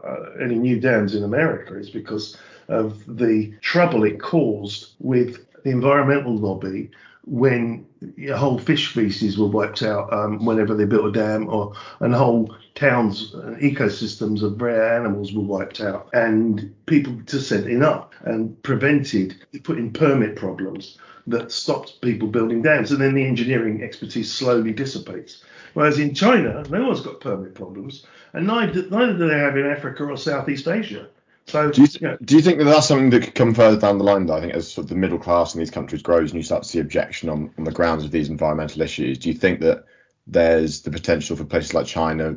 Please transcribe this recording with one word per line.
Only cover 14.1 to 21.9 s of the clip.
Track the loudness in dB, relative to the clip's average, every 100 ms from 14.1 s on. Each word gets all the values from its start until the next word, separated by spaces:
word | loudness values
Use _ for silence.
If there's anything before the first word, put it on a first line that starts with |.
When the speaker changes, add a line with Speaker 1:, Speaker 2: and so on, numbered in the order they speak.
| -4 -4 -2
Speaker 1:
of | -2 -2
rare | 0 2 2 2
animals | 0 -4 -4
were | -4
wiped | -4 -4 -6 -6
out, | -6 -6 -4
and | 0 2 2 2 -2 -6 -12 0
people | 2 2 -6 -6
just | -6 -2
said | -2 0
enough | 2 2 2 -6 -10
and | -6 -4 -4 -6
prevented, | -4 0 2 2 2 -2 -2 -6 -18 -12
put | -6 -6
in | -6
permit | 2 4 4 0 -2
problems | -8 -6 -8 -10 -14 -20 -20 -16 -6
that | -4 -4
stopped | -6 -4 -4 -6